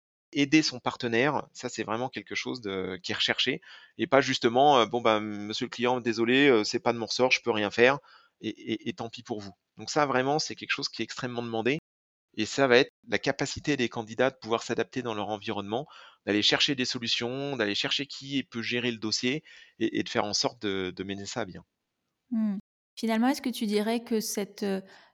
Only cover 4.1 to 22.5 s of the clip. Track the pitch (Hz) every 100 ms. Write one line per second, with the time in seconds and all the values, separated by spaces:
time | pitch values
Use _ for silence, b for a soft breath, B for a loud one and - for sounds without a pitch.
4.1 | 135 131 127 123 123 147 135 107 120 113
5.1 | 107 107 104 104 107 123 - 120 127 117
6.1 | 110 117 131 143 113 104 120 123 117 107
7.1 | - 127 - 120 107 104 113 123 143 b
8.1 | b b b 110 - 127 110 117 - 117
9.1 | - 117 107 98 - _ - 110 156 147
10.1 | 127 131 151 - 110 104 - 139 - 110
11.1 | - 127 120 120 113 113 151 - _ _
12.1 | _ _ - 104 - 135 120 - _ -
13.1 | 104 139 - 143 - - 135 117 120 107
14.1 | 113 131 - 110 113 - 113 113 131 120
15.1 | 104 101 107 107 101 101 117 156 B B
16.1 | B - 104 - 143 - 131 123 123 117
17.1 | - 120 131 143 131 104 101 139 - 139
18.1 | - 139 139 - 120 107 120 120 110 110
19.1 | - 127 151 B B B B 113 110 101
20.1 | 117 104 101 139 - 104 95 90 92 95
21.1 | 98 101 123 98 87 - _ _ _ _
22.1 | _ - 226 214